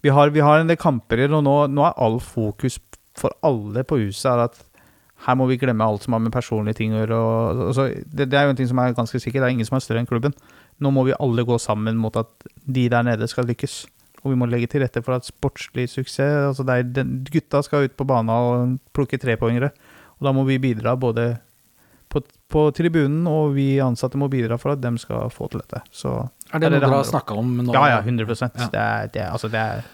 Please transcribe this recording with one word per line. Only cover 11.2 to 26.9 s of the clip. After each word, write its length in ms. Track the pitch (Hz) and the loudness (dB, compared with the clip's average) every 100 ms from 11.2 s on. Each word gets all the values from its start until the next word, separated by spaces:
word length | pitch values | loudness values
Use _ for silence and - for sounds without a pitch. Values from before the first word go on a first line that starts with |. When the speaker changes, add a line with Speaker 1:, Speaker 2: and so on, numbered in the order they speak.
Speaker 1:
alle 240 | 139 117 | 0 0
gå 140 | 120 120 | 0 0
sammen 380 | - 107 110 113 | 0 -2 0 0
mot 160 | 110 117 | 0 -2
at 140 | 113 _ - - | -4 _ -20 -16
de 240 | 143 131 123 | -6 0 2
der 140 | 120 | 2
nede 240 | 120 113 113 | 2 0 -2
skal 160 | - | -2
lykkes, 380 | 117 120 139 - - _ _ - | -2 -2 -6 -10 -16 _ _ -8
og 60 | 135 | -2
vi 40 | 131 | 0
må 60 | 123 | 0
legge 200 | 120 117 | 0 -2
til 100 | 147 | 0
rette 220 | 131 - | -2 -2
for 80 | 117 127 | -2 -4
at 60 | - | -4
sportslig 600 | - 139 - - - 123 | -4 -4 -4 -12 -6 -6
suksess, 560 | - 127 - 143 147 139 | -4 -8 -2 0 2 0
altså 160 | 135 | -2
det 140 | 131 127 | 0 0
er 100 | 123 127 | 0 -2
den, 100 | 131 131 131 | -2 -4 -2
gutta 300 | 160 - 143 | -4 0 -2
skal 220 | 143 147 | 0 0
ut 120 | 135 - | 0 -2
på 80 | 135 | 0
banen 240 | 127 113 | 0 2
og 460 | 113 120 123 123 127 _ | 2 2 2 0 -2 _
plukke 260 | - 139 131 | -4 -2 -2
trepoengere, 520 | 127 113 117 120 139 - _ - - _ | -2 0 0 0 -2 -4 _ -20 -20 _
og 40 | |
da 80 | 139 | 0
må 140 | 135 131 | 2 2
vi 80 | 135 | 2
bidra 380 | 131 110 113 127 | 0 0 0 0
både 380 | 127 113 117 117 _ _ _ _ _ _ _ | 0 0 -2 -4 _ _ _ _ _ _ _
på, 120 | 151 - _ _ | -6 -6 _ _
på 160 | 156 151 | 2 2
tribunen, 520 | 143 170 165 143 151 170 | 2 0 2 2 0 0
og 240 | 156 151 | 0 0
vi 220 | 139 139 135 | 2 2 2
ansatte 380 | 131 120 131 139 | 2 0 -2 -2
må 80 | 139 | -2
bidra 280 | 135 113 117 | 0 -2 -2
for 140 | 139 | -2
at 80 | 143 | -2
dem 160 | 123 117 | -2 -4
skal 300 | - 117 113 | -6 -6 -6
få 160 | - - | -8 -10
til 80 | - | -8
dette. 220 | - - - | -10 -14 -14
Så 240 | - 131 123 127 _ - | -10 -6 -6 -6 _ -8
Speaker 2:
Er 100 | 160 | -2
det 80 | 160 | 2
Speaker 1:
er 40 | |
det 0 | |
Speaker 2:
noe 0 | |
Speaker 1:
det 100 | 139 | 4
Speaker 2:
dere 0 | |
har 160 | 135 | 4